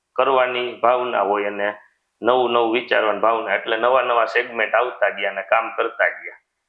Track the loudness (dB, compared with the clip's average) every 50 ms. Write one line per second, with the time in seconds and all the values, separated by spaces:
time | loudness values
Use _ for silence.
0 | _ _ -4 -2 0 2 2 2 2 2 0 -4 -6 -6 -4 0 2 2 2 2
1 | 0 -2 -2 0 0 0 0 0 -2 -4 -4 -4 -4 -4 -4 -6 -12 _ _ _
2 | _ _ _ _ 0 2 2 4 2 2 2 2 2 2 0 -2 -2 0 0 0
3 | 2 0 0 2 2 2 2 0 0 -2 -2 -2 -2 -2 -2 0 2 2 2 2
4 | 2 2 2 0 0 2 0 -2 -2 -2 -2 -4 -2 0 2 0 0 0 -2 -2
5 | -2 -2 -2 -2 -4 -4 -4 -6 -2 0 0 0 0 -2 -4 -4 -4 -4 -2 0
6 | 0 0 -2 -4 -12 -18 -20 -20 _ _ _ _ _